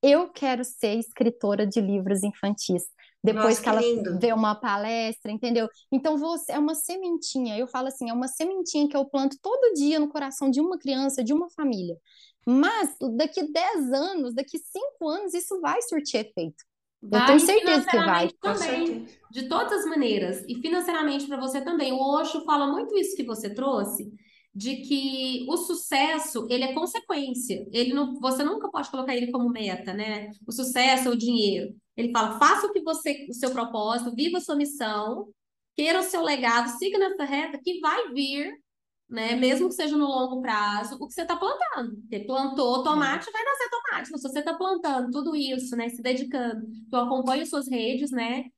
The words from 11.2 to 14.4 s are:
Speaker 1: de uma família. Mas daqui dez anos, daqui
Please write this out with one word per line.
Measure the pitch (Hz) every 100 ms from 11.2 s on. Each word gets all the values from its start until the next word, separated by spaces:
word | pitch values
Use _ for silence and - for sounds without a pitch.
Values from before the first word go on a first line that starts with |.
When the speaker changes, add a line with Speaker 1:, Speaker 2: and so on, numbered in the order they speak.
Speaker 1:
de | 226
uma | 294 349
família. | - 294 214 175 165 _ _ - _ -
Mas | 254 330 453 320 - 262 226
daqui | 302 339 311
dez | 311 370 427 262
anos, | 269 330 381 254
daqui | 233